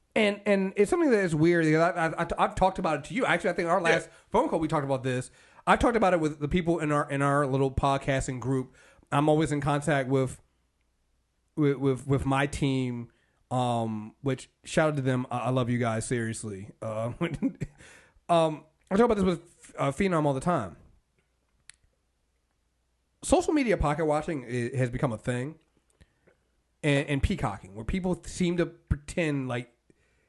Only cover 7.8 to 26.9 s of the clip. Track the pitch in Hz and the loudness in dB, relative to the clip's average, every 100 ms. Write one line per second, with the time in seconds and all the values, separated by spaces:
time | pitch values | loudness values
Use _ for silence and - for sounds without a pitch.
7.8 | 139 135 - 135 131 127 120 131 127 - | 0 0 0 -2 -2 -4 -2 -2 -4 -12
8.8 | - _ - 143 151 151 160 147 143 147 | -20 _ -4 0 4 4 2 0 0 0
9.8 | 156 143 131 135 131 - _ _ _ _ | 0 0 2 0 0 -4 _ _ _ _
10.8 | _ _ _ _ _ _ _ - 147 131 | _ _ _ _ _ _ _ 0 2 2
11.8 | 139 127 139 139 135 135 143 - 143 135 | 0 0 0 0 2 0 0 0 0 0
12.8 | 127 120 117 _ _ _ - 127 123 120 | -2 -6 -10 _ _ _ -6 -2 0 0
13.8 | 113 107 110 - 135 131 - _ - - | -2 -6 -10 -8 -6 -6 -8 _ -4 0
14.8 | 156 147 131 127 123 123 117 131 120 120 | 0 0 0 -2 -2 -4 -2 0 0 0
15.8 | 120 110 - 123 113 113 110 98 107 - | 0 -2 -2 -2 -2 -6 -10 -12 -14 -12
16.8 | 113 110 113 - 170 143 269 - - - | -8 -6 -6 -4 -6 -4 -6 -4 -10 -12
17.8 | - - _ _ - 170 160 147 - _ | -20 -20 _ _ 0 2 2 -2 -14 _
18.8 | - 196 240 202 185 170 - _ - - | -2 2 4 4 0 0 -6 _ -14 -4
19.8 | 139 135 196 165 147 135 175 165 95 - | -2 0 0 2 0 0 -2 -2 -4 -12
20.8 | - _ _ _ _ _ _ _ - - | -20 _ _ _ _ _ _ _ -20 -20
21.8 | _ _ _ _ _ _ _ _ _ _ | _ _ _ _ _ _ _ _ _ _
22.8 | _ _ _ _ - 339 359 302 240 175 | _ _ _ _ 0 2 2 0 2 0
23.8 | 147 151 156 151 151 151 120 123 120 123 | 0 0 0 -2 -4 -8 -6 -4 -4 -2
24.8 | 127 123 139 110 - 123 135 165 _ _ | -2 -2 -4 -4 -6 -6 -6 -12 _ _
25.8 | _ _ _ _ _ _ _ _ _ _ | _ _ _ _ _ _ _ _ _ _
26.8 | 151 | 0